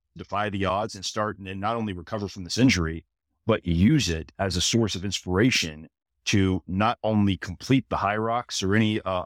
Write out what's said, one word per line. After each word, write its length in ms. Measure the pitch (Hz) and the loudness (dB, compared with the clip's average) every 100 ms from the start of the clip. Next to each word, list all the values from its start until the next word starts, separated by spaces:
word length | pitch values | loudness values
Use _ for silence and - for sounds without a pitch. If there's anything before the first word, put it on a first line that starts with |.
| _ - | _ -20
defy 320 | 87 98 104 | -8 -4 -4
the 160 | 98 | -2
odds 300 | 95 95 95 | -2 -2 -4
and 100 | 101 | -8
start 340 | 90 113 107 107 | -8 -4 -4 -6
and, 100 | 95 | -10
and 120 | 95 | -6
not 160 | 101 117 | -4 -2
only 160 | 107 | -4
recover 360 | 90 82 107 101 | -6 -8 -6 -6
from 160 | - | -8
this 120 | 87 - | -6 2
injury, 480 | 131 98 80 82 - _ _ _ | 4 4 0 -4 -12 _ _ _
but 220 | - 107 87 | 0 0 2
use 420 | 82 101 156 98 | 4 6 6 2
it 220 | 80 76 - | -2 -6 -6
as 180 | 98 85 | -4 -2
a 40 | |
source 340 | - 117 110 | 0 2 2
of 100 | 92 | -2
inspiration 840 | 98 - - 90 127 - 82 78 80 _ _ _ - | -6 -6 -2 2 4 2 -2 -8 -18 _ _ _ 0
to 360 | 104 95 92 - | 2 4 2 -2
not 280 | 92 110 120 | 0 0 0
only 340 | 110 107 101 92 | 0 2 2 0
complete 480 | - 85 - 135 - | -6 -8 0 0 0
the 60 | 78 | -2
High 200 | 95 107 | -2 -2
Rocks 460 | 113 120 - - | -2 -4 -4 -4
or 140 | 95 104 | 2 4
any, 240 | 107 107 | 2 0
uh, 100 | 92 92 | -2 -4